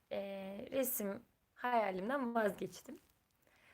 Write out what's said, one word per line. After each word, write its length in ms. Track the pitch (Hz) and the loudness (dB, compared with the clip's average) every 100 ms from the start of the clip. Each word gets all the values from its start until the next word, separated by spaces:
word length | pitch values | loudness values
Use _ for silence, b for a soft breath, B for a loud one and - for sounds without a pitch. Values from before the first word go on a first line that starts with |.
| - | -6
e, 80 | 208 196 196 190 202 - | -6 -4 -6 -8 -8 -4
resim 520 | - 254 - 202 208 - _ _ | 0 0 0 -2 -4 -10 _ _
hayalimden 800 | - 247 240 208 185 196 277 240 | -4 2 4 4 2 0 0 2
vazgeçtim. 640 | 233 208 185 185 - - 294 _ _ _ _ b b b | 4 2 2 -6 -8 -16 -18 _ _ _ _ b b b